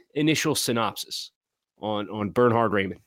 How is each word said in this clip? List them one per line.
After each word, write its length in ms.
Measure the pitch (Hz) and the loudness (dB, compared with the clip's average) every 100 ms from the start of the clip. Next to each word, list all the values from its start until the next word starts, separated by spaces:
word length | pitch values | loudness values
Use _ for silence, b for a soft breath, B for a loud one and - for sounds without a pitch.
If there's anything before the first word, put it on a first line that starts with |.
| _ | _
initial 400 | 143 151 151 160 | -2 0 2 0
synopsis 800 | 139 - 117 107 95 - - - _ _ _ _ - | -2 0 0 -2 -4 -10 -12 -12 _ _ _ _ -10
on, 260 | 104 107 98 | -6 -4 -6
on 200 | 107 104 | -6 -2
Bernhard 440 | 101 123 113 113 | 4 4 4 2
Raimann. 260 | 101 95 - | 2 -2 -6